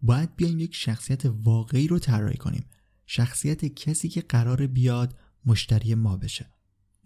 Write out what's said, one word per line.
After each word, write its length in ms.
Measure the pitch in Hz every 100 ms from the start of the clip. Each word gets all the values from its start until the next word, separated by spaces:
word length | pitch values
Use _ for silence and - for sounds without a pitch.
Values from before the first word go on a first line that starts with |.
باید 340 | 117 127 165 -
بیایم 220 | 170 160
یک 160 | 170
شخصیت 480 | - - 113 - 131 139
واقعی 600 | 110 110 113 113 127 156
رو 100 | 175
طراحی 380 | - 107 104 -
کنیم. 280 | - - - _ _ _ -
شخصیت 580 | - 120 - 143 156
کسی 440 | 151 - 151 156 165
که 120 | 170
قراره 460 | - 123 117 127 139
بیاد 520 | 127 123 120 120 - _ _ -
مشتری 480 | 104 - 107 110
ما 220 | 113 110 95
بشه. 340 | - - - _ _ _ _ _